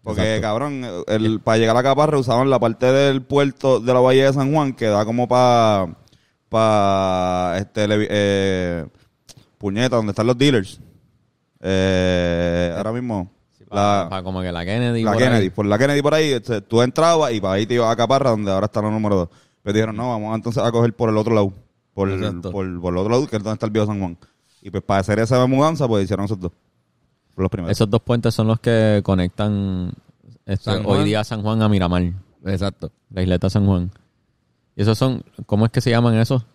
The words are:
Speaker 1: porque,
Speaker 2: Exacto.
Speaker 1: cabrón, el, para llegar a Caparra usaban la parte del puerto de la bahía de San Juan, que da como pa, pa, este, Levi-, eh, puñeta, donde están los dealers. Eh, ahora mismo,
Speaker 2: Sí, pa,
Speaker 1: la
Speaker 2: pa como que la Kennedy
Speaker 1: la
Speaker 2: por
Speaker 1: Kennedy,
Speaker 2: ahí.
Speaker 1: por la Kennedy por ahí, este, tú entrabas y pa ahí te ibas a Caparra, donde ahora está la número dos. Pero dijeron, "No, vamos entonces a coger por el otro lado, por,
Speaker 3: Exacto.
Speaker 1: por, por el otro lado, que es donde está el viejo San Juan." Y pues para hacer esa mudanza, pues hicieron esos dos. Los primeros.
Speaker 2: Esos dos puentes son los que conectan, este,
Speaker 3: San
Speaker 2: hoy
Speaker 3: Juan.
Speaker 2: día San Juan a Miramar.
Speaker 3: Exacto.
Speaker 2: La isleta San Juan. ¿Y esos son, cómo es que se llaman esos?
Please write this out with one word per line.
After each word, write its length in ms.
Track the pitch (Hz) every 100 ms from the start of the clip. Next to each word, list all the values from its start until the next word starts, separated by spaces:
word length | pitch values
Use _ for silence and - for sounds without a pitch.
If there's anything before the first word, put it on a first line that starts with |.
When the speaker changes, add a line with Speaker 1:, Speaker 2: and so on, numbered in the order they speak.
Speaker 1:
porque, 200 | 113 107
Speaker 2:
Exacto. 200 | 110 110
Speaker 1:
cabrón, 420 | 113 107 147 135 123 87 -
el, 320 | 107 110 110
para 200 | - 110
llegar 180 | 113 117
a 60 |
Caparra 340 | 131 135 151 147
usaban 320 | 123 117 135
la 80 | 127
parte 280 | 117 113 127
del 360 | 135 139 135
puerto 560 | 127 139 143 - 135 123
de 160 | 120
la 60 | 127
bahía 240 | 127 131 135
de 60 |
San 200 | 139 135
Juan, 200 | 156 139
que 140 | - 113
da 180 | 104
como 240 | 107 117 123
pa, 680 | 123 123 120 110 101 90 - _ _ _ _ _
pa, 1040 | 110 110 107 98 98 95 92 92 90 90 87
este, 280 | 104 - 104
Levi-, 220 | 107 107
eh, 720 | 104 101 98 98 92 90 85 71 _ _ _ - - _ _
puñeta, 360 | 101 101 127 120
donde 140 | 107
están 160 | 98 113
los 100 | 120
dealers. 440 | 143 123 95 - - _ _ _ _ _ _ _
Eh, 1120 | 92 95 95 92 92 90 87 85 87 85 87 85
ahora 140 | 104
mismo, 380 | 120 123 104 92 _ _ _
Speaker 2:
Sí, 80 |
pa, 120 | _ 104 101 101
Speaker 1:
la 40 | 85
Speaker 2:
pa 120 | 95
como 180 | 92 92
que 80 | 92
la 140 | 85
Kennedy 400 | 87 113 120 117
Speaker 1:
la 80 | 110
Speaker 2:
por 100 | 107
Speaker 1:
Kennedy, 200 | 127 117
Speaker 2:
ahí. 60 | 95
Speaker 1:
por 160 | 90 101
la 120 | 104
Kennedy 240 | 139 143
por 120 | 143
ahí, 180 | 156 156
este, 280 | 127 107 110
tú 200 | 98 113
entrabas 500 | 123 127 165 165 143
y 80 | 113
pa 120 | 95
ahí 120 | 95 110
te 80 |
ibas 160 | 120 113
a 20 | 117
Caparra, 340 | 113 135 135
donde 200 | 110 101
ahora 160 | 95 104
está 160 | 113
la 80 | 107
número 240 | 110 107 98
dos. 120 | 85 _ _ _
Pero 120 | 104
dijeron, 200 | 104 110 107
"No, 120 | 123
vamos 240 | 113 107
entonces 260 | 113 113 107
a 120 | 117
coger 200 | 117 117
por 140 | - 117
el 60 | 107
otro 160 | 107
lado, 200 | 110 98 95 _ _ _
por, 160 | - 98
Speaker 3:
Exacto. 400 | 95 104 87 92
Speaker 1:
por, 300 | 98 92 87
por 120 | 90
el 60 | 87
otro 120 | 101
lado, 160 | 123 143
que 80 | 107
es 60 |
donde 100 | 104
está 120 | 107 110
el 40 |
viejo 140 | 107 104
San 140 | 101
Juan." 180 | 92 85 _ _ _ _
Y 100 | 98
pues 100 | 90
para 160 | - 98
hacer 220 | 95 104
esa 260 | 113 127 127
mudanza, 400 | 131 151 160 131
pues 160 | 107
hicieron 220 | 95 95
esos 160 | 101 104
dos. 100 | 90 _ _ _ _ _ _ _ _ -
Los 120 | 92
primeros. 220 | 101 87
Speaker 2:
Esos 160 | 104 113
dos 140 | 113
puentes 320 | - 120 113
son 140 | - 110
los 120 | 110
que 400 | - 113 110 104
conectan, 880 | - 95 90 - 104 104 98 92 90 - _ _ - 113
este, 200 | - 95
Speaker 3:
San 140 | - 98
Speaker 2:
hoy 40 | 110 98
Speaker 3:
Juan. 80 |
Speaker 2:
día 200 | 101 107
San 160 | 107 110
Juan 200 | 107 110
a 60 | 107
Miramar. 340 | 101 87 90 87 92 - _
Speaker 3:
Exacto. 460 | 92 95 98 - 82 _ _
Speaker 2:
La 140 | -
isleta 260 | 92 90 98
San 160 | 104 98
Juan. 240 | 92 87 - _ _ _ _ _ _ _ -
¿Y 60 |
esos 160 | 101 110
son, 240 | 135 120 - - -
cómo 180 | 104
es 60 | 113
que 80 | -
se 80 | 123
llaman 260 | 117 120 110
esos? 280 | 113 131 -